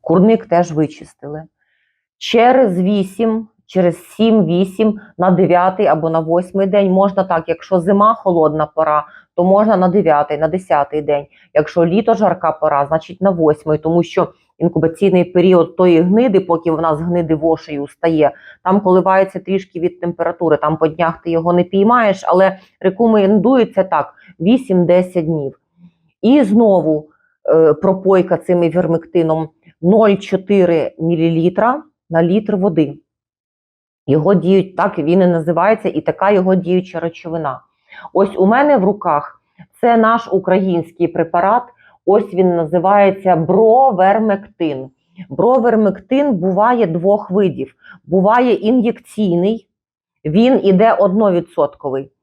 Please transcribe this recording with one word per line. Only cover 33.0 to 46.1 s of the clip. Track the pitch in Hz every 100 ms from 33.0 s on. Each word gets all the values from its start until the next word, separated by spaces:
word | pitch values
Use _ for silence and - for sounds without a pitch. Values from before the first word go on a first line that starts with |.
| _ _ _ _ _ _ _ _ _ _ -
Його | 151 165
діють, | 190 160 196 190 -
так | 196 190
він | 147 180
і | 180
називається, | 170 156 165 185 220 190
і | -
така | 160 151 190
його | 208 185
діюча | 190 170 185 185 170
речовина. | 165 165 175 165 151 127 _ _ _ - -
Ось | - 196 208
у | 190
мене | 240 294 269
в |
руках | 185 208 180 147 - _ _ _ - _
це | 240 233
наш | 220 226 -
український | 185 185 185 190 170 160 _ 170
препарат, | 170 165 175 185 233 247 _ _ _ -
ось | 208 -
він | 175 185 175
називається | 156 175 180 202 196 190 185 170
бровермектин. | 160 196 220 240 269 190 185 214 220 196 202 _ 165 135 131 _ _ _ 185
Бровермектин | - 202 262 240 220 208 190 _